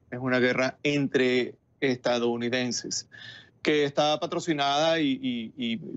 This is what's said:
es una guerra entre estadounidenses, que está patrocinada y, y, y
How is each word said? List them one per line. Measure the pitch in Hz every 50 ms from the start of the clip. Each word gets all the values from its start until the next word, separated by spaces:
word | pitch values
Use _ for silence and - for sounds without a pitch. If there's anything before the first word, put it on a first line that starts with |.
| _ _
es | - 123
una | 127 131 127 127
guerra | 123 127 123 127 127 131 - - -
entre | 147 147 143 139 131 - 135 127 123 127 127 120 107 - _ _ _ _ _
estadounidenses, | - 135 123 120 - 127 123 120 117 120 120 117 120 120 127 127 123 123 113 - - - - - - - - - - - - - - - _ _ -
que | - 151 151 147
está | 143 143 - 147 151 151 151
patrocinada | - 160 175 170 160 170 160 143 143 139 139 143 156 165 165 165
y, | 156 139 135 120 131
y, | 131 123 120 113 110 -
y | - 123 117 113 110 - - -